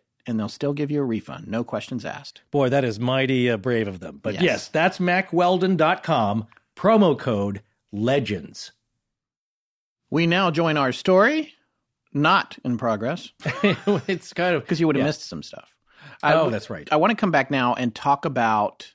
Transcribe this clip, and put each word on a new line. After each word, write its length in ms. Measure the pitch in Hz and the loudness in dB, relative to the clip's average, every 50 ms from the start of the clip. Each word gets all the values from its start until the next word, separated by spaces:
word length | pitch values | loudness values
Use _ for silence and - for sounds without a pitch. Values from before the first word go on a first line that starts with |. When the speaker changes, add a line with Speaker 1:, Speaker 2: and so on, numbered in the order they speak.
| _ _ _ _ - | _ _ _ _ -10
Speaker 1:
and 120 | - 117 107 | -6 -4 -4
they'll 100 | 104 107 | -4 -4
still 240 | - - 147 143 143 | -6 -4 -4 -4 -2
give 180 | 147 147 143 | -2 -4 -2
you 80 | 147 147 | -2 -2
a 60 | 139 | -2
refund. 420 | 123 113 101 - - - - - | -2 -2 -4 -6 -8 -16 -14 -10
No 160 | 85 101 117 120 | -8 -6 -6 -6
questions 400 | - 123 104 - - 131 113 104 | -4 -6 -8 -8 -8 -10 -8 -8
asked. 380 | - - - - - - - _ - | -10 -12 -12 -14 -18 -20 -20 _ -4
Speaker 2:
Boy, 180 | - 143 135 127 | 0 2 2 2
that 140 | 135 139 131 | 2 2 0
is 160 | 120 104 104 | 0 -2 -2
mighty, 500 | 123 127 131 135 131 131 135 127 123 123 | -2 0 0 0 0 2 2 2 2 2
uh, 80 | 117 | 0
brave 300 | 101 92 127 120 113 107 | 0 0 0 0 0 0
of 120 | 101 92 90 | -2 -6 -10
them. 200 | 92 92 - - | -12 -14 -14 -8
But 120 | - 107 101 | -6 -6 -2
Speaker 1:
Yes. 80 | - 180 | 0 2
Speaker 2:
yes, 240 | 156 113 - - | 2 0 0 -4
that's 320 | - - 156 165 185 - - | -4 0 2 2 2 2 0
mack 320 | 180 180 175 190 190 - | 0 0 2 0 0 0
weldon 460 | 165 175 175 175 190 180 185 190 190 | 0 2 4 4 4 2 2 2 2
dot 240 | 156 156 160 185 - - | 4 4 2 2 0 0
com, 440 | 165 156 123 110 101 101 113 107 - _ _ _ _ _ | 0 0 2 2 0 0 -2 -4 -8 _ _ _ _ _
promo 420 | - - 202 226 214 202 170 135 | 0 2 4 6 6 6 4 4
code 440 | - - 131 110 101 101 101 98 - - _ _ _ _ - | 2 0 -2 -2 0 -2 -2 -4 -8 -10 _ _ _ _ -12
legends. 800 | 104 101 107 123 139 143 120 - 104 85 71 - - - - - _ _ _ _ _ _ _ _ _ _ _ _ _ _ _ _ _ _ _ _ _ _ _ _ _ _ _ - | -6 -2 0 2 2 0 0 -2 -6 -8 -8 -14 -16 -18 -18 -18 _ _ _ _ _ _ _ _ _ _ _ _ _ _ _ _ _ _ _ _ _ _ _ _ _ _ _ -4
Speaker 1:
We 180 | 131 156 170 | -2 0 2
now 240 | 165 170 185 196 170 | 2 2 2 2 2
join 260 | 147 160 165 160 151 | 2 2 0 2 2
our 140 | 147 135 127 | 2 0 0
story, 640 | 123 - - 190 185 185 208 254 311 320 294 - - _ _ _ _ _ _ _ _ _ _ _ - | -2 -2 2 4 6 6 6 4 2 0 -4 -6 -12 _ _ _ _ _ _ _ _ _ _ _ -2
not 440 | 139 147 165 190 185 - - - - - | 0 2 4 4 2 2 -2 -10 -10 -6
in 140 | 127 120 | -6 -4
progress. 540 | 110 131 117 110 101 110 127 165 - - - _ - - 147 127 - - | -2 -2 -2 -2 -2 -2 -6 -6 -6 -10 -18 _ -8 -8 -6 -4 0 0
Speaker 2:
<laughs> 0 | 202 170 - - 208 202 147 - | 0 0 0 0 0 0 0 0
It's 260 | - 185 165 - - - | -4 -6 -6 -6 -10 -6
kind 220 | - 175 180 170 | -2 0 0 0
of 120 | 143 127 | -2 -2
Speaker 1:
'Cause 120 | - 165 151 | -2 0 0
you 80 | 165 | 2
would 80 | 156 143 | 2 2
have 60 | 135 131 | 2 0
Speaker 2:
yeah. 40 | |
Speaker 1:
missed 200 | 151 151 - - | -2 -2 -4 -8
some 160 | - 87 76 76 | -12 -12 -12 -14
stuff. 320 | - - - - _ _ _ _ _ _ - - 143 - - | -14 -18 -20 -20 _ _ _ _ _ _ -20 -20 -20 -12 -2
I 120 | - 147 151 | 2 2 4
Speaker 2:
Oh, 40 | |
Speaker 1:
w-, 140 | 160 156 131 | 4 2 0
Speaker 2:
that's 180 | 113 98 - - | -2 -4 -6 -8
right. 180 | 107 80 - - | -12 -12 -4 0
Speaker 1:
I 60 | 151 | 0
wanna 180 | 151 170 220 233 | 2 2 2 2
come 160 | - 214 185 | 0 0 2
back 180 | 151 143 131 131 | 2 2 2 2
now 240 | 143 135 123 123 120 | 0 0 2 0 0
and 220 | - 127 117 - | 0 -2 -4 -4
talk 300 | - - 143 139 139 - | -2 0 0 0 0 0
about 680 | 160 127 123 117 110 110 104 104 - - - - - | -4 -2 0 0 2 2 2 0 -2 -4 -10 -20 -20